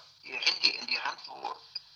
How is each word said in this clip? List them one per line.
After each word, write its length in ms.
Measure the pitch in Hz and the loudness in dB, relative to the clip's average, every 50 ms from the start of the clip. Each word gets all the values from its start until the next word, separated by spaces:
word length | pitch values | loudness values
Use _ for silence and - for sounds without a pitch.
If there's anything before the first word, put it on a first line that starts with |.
| - - - - - | -10 -16 -20 -18 -14
ihr 160 | 131 131 123 | -8 -4 2
Handy 300 | 123 123 - - - 120 | 4 4 4 6 4 4
in 160 | - - 120 - | 4 4 -2 -2
die 100 | - - | -2 0
Hand, 200 | - - - - - | 0 -2 -4 -4 -8
wo 280 | - - - - - - - - - - - - - - | -12 -10 -6 -4 -4 -6 -6 -10 -12 -14 -14 -14 -14 -20